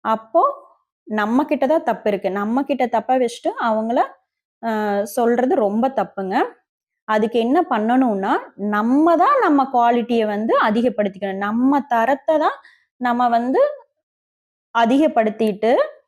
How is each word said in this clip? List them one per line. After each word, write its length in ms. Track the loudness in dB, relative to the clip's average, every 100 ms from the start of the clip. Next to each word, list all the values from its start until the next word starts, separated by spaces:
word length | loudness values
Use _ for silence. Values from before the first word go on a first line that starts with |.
அப்போ 640 | -2 -4 0 2 2 -2 -16 _ _ _
நம்ம 420 | -8 -4 0 0
கிட்ட 220 | 0 0 2
தான் 180 | 0
தப்பு 260 | 0 -2 -2
இருக்கு. 200 | -2 -4
நம்ம 320 | -4 -4 -4
கிட்ட 240 | -2 -2 0
தப்ப 320 | -2 0 0
வச்சுட்டு 340 | 0 -2 -6 -4
அவங்கள, 420 | -2 -2 -2 -2 -2 -6 _ _ _ _
ஆ, 400 | -6 -4 -2 -2
சொல்றது 500 | -4 -2 0 2 2
ரொம்ப 340 | 2 0 0 -2
தப்புங்க. 540 | -2 -6 -6 -4 -2 -2 -6 _ _ _ _
அதுக்கு 340 | -4 0 0 0
என்ன 280 | 0 0 0
பண்ணணும்னா, 680 | -2 2 2 2 0 -2 -4 -4
நம்ம 640 | -8 -4 -2 2 2 4 4
தான் 240 | 4 2
நம்ம 280 | 2 2 2
குவாலிட்டிய 540 | 2 2 2 0 0 0
வந்து 340 | -2 0 0
அதிகப்படுத்திக்கணும். 760 | 2 0 0 0 -4 -4 -8 -6
நம்ம 440 | -4 0 2 0
தரத்தை 580 | 0 0 0 0 0 0
தான் 200 | 0 -4 -16 _ _ _
நம்ம 320 | -4 0 0
வந்து 320 | 0 0 2 0 -2 -18 _ _ _ _ _ _ _ _ 0
அதிகப்படுத்திட்டு 1000 | 2 4 2 2 0 0 -2 0 0 2 0 -6